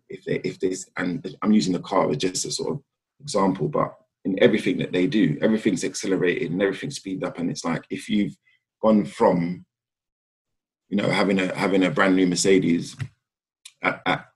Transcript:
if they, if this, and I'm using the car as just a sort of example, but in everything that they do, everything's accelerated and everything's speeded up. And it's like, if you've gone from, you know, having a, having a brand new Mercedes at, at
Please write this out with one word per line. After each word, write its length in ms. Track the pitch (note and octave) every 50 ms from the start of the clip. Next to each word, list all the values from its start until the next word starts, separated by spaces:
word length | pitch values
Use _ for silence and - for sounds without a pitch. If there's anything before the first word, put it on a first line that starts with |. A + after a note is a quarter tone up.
| _ -
if 140 | - - -
they, 100 | - E2+ E2 -
if 160 | D2+ - -
this, 300 | - F#2 F#2 F#2 - - -
and 380 | - F#2 F2+ E2+ E2+ F2 F#2 - -
I'm 120 | - G#2 G#2+
using 200 | G#2+ D#2 F#2 F2
the 60 | E2+
car 300 | E2 - G2 F2+ E2 D#2+
as 80 | F2
just 280 | D2 F#2+ F#2 - - -
a 60 | D2+
sort 200 | - - - -
of 100 | D#2 - _ _ _ _ _ _ _ _
example, 480 | - D2 - G2+ G2 F#2+ F#2 - D#2
but 280 | D2+ D2 E2 - - - - _ _ _ _ -
in 120 | F#2+ F#2+ G2 G#2+
everything 340 | - G#2 G#2 - G2+ F2+ -
that 120 | - -
they 160 | - F2+ F2+
do, 300 | F#2 - G#2+ F#2+ D#2 D2 -
everything's 440 | - A2 A2 G#2+ - A2 F#2 - -
accelerated 640 | - - - - G2+ F#2+ F2 F2+ F2 F2 - - D#2
and 100 | F2 F#2
everything's 360 | G2+ G2 F#2+ - - C#2+ C#2+
speeded 260 | - - G2 F#2+ F#2 F2+
up. 160 | D#2 - -
And 100 | E2+ F2
it's 140 | D2+ - -
like, 220 | E2+ D#2+ D2+ - -
if 200 | - F#2 - -
you've 260 | G#2+ G#2 G2+ F#2 - _ _ _ _ _ _ _ _ -
gone 240 | - A2 A2 G#2 G2
from, 600 | - - - A#2 G2+ F2+ F2 E2+ F2+ F2+ - - _ _ _ _ _ _ _ _ _ _ _ _ _ _ _ _ _ _ _ _ _ _ _ _ -
you 80 | -
know, 120 | G#2 - -
having 300 | F#2 G2 G2+ F#2+ G2+ F#2+
a, 160 | F#2 F2+ E2+
having 280 | - F#2+ F#2+ F#2+ F#2+ F#2
a 60 | F2+
brand 280 | D2+ G#2 G2 F#2+ F#2
new 100 | F#2 F#2
Mercedes 720 | F2+ F2 E2+ - G2 G2 F#2 - F2 E2+ E2+ - - - - - - _ _ _ _ _ _ _ _ _ _ - - _ -
at, 200 | - F#2 - - -
at 200 | F2+ F2 E2 - _ _